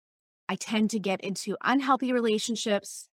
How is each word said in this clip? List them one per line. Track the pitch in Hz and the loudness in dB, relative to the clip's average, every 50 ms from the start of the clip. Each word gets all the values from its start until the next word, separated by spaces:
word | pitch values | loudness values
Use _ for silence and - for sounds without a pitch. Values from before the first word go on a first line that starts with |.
| _ _ _ _ _ _ _ _ - | _ _ _ _ _ _ _ _ -6
I | - 190 | -6 -6
tend | - - - 220 214 220 202 | -6 -4 -2 2 2 2 2
to | 226 214 | 2 0
get | 180 202 190 180 | 0 0 -2 -2
into | - 196 185 - - 214 185 - - | -2 -6 -6 -6 -4 -6 -4 -2 2
unhealthy | - 254 277 269 269 262 - 269 247 254 | 2 2 2 4 2 2 2 2 0 0
relationships | 240 233 226 214 214 - - 226 - - 220 202 202 - - - - - _ | 2 2 2 0 0 0 -2 -4 -2 0 0 0 0 0 -6 -14 -16 -16 _